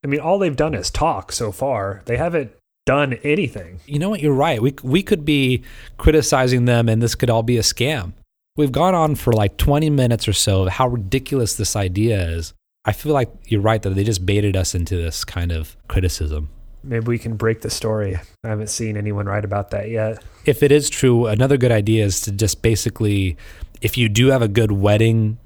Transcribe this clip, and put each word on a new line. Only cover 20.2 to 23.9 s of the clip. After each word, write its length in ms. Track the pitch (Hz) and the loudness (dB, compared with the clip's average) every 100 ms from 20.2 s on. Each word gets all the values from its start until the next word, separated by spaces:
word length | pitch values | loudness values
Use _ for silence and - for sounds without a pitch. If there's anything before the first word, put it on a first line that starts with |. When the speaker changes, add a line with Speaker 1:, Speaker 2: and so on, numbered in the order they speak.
| - - | -14 -6
Speaker 2:
If 180 | - - | -2 2
it 60 | 143 | 6
is 180 | 147 - | 4 2
true, 360 | - 131 120 117 | 0 4 4 2
another 300 | 107 127 139 | 2 2 4
good 140 | 123 | 4
idea 340 | 113 104 110 | 2 2 2
is 160 | 101 92 | 2 -2
to 100 | - | -4
just 280 | 98 107 - | -2 -2 0
basically, 760 | 113 110 95 - 107 101 95 80 - - - - | 0 0 -2 -2 0 0 -2 -4 -12 -16 -16 -6
if 160 | 107 | -4